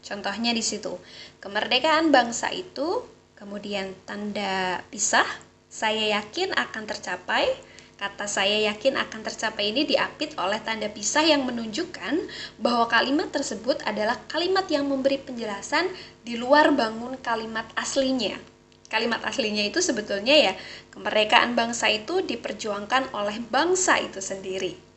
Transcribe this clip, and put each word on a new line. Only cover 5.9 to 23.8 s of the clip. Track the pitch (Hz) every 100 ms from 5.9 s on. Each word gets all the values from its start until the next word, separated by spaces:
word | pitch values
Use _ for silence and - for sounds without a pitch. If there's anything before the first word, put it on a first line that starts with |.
| 220 214 208
yakin | 208 - 381 349
akan | 247 226 214
tercapai. | 208 - 185 - 226 370 523 - - - -
Kata | 202 - 208
"saya | 208 196 208 214
yakin | 208 277
akan | 269 220 220 220
tercapai" | - 226 - 208
ini | 226
diapit | 302 220 190 - 202 -
oleh | 180 214
tanda | 226 220 208
pisah | 208 208 294 320
yang | 294
menunjukkan | 254 240 226 214 349 - 185 302 427 - - -
bahwa | 226 240 226
kalimat | 233 240 285 -
tersebut | 302 277 208 220 -
adalah | - 208 214 254 -
kalimat | 311 349 381 381
yang | 294 277
memberi | 269 262 269
penjelasan | - 247 220 202 - 294 359 - - -
di | 226 233
luar | 247 294 311
bangun | 285 220 220 240 262
kalimat | - 226 220 226 226
aslinya. | - 226 - 269 262 202 147 - - _ - -
Kalimat | 220 233 226 -
aslinya | 220 226 208 208
itu | 254
sebetulnya | 359 240 208 202 214 302
ya, | 220 185 - - -
kemerdekaan | - 196 214 214 240 240 240
bangsa | 233 233 220
itu | 214 214 359
diperjuangkan | 359 233 - 208 220 202 208 254 262 220
oleh | 208 214 233
bangsa | 254 330 370